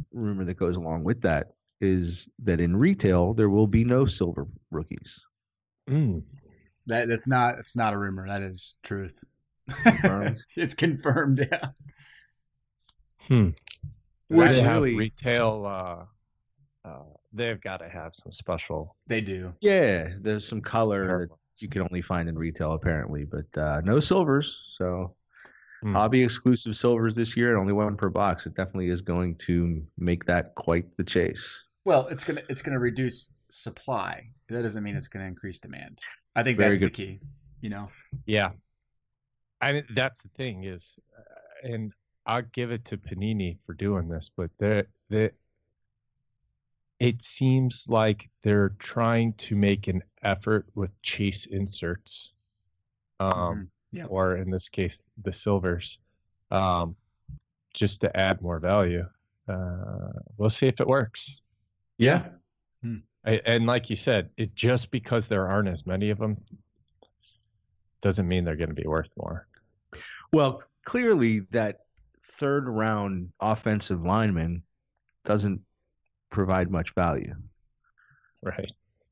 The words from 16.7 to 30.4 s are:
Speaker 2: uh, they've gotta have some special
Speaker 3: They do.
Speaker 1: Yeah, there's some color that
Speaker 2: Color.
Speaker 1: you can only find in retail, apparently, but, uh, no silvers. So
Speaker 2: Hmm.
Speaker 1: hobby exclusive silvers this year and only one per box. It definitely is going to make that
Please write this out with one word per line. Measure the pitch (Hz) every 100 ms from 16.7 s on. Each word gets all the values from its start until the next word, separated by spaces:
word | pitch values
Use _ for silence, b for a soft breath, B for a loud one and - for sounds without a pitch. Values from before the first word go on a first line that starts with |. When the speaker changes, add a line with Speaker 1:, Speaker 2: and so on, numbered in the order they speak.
| _ -
Speaker 2:
uh, | 67 73 73 _
they've | 107 117 113
gotta | 98 95 82
have | 90 80
some | - -
special | - - 85 - 78 80 _ -
Speaker 3:
They | 113
do. | 101 95 90 85
Speaker 1:
Yeah, | 208 190 135 92 80 95
there's | 104 107 104
some | 110
color | - 113 110 101 95
that | 90 85
Speaker 2:
Color. | 80 _ _
Speaker 1:
you | 110
can | 98
only | 87 90
find | 82 87 82
in | 80
retail, | 82 78 78
apparently, | 80 87 78 58 73 73
but, | 73 73 -
uh, | 76 73
no | 85 127
silvers. | 147 185 165 139 147 - - -
So | 90 92 90 - _ B B B B B
Speaker 2:
Hmm. | 107
Speaker 1:
hobby | 98 107 131
exclusive | 123 117 127 123 113 104
silvers | 123 120 113 110
this | 117 120
year | 120
and | 110
only | 95
one | 101 104 104
per | 98
box. | 87 101 90 -
It | -
definitely | 92 95 90
is | 87
going | 92 87 90 82
to | - 87 87 80 76 -
make | 87 87 -
that | 87